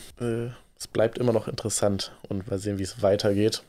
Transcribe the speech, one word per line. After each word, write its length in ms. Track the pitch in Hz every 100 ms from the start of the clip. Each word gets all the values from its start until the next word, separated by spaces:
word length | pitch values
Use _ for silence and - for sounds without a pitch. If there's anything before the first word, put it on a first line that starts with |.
| - -
äh, 280 | 120 113 120 123 - _
es 100 | -
bleibt 280 | - 110 -
immer 140 | 120
noch 140 | 113 -
interessant 640 | - 107 - 104 98 - - -
und 220 | 101 101
mal 80 | 98
sehen, 200 | 104 98
wie 40 |
es 180 | 95 -
weitergeht. 600 | 98 101 107 101 107 -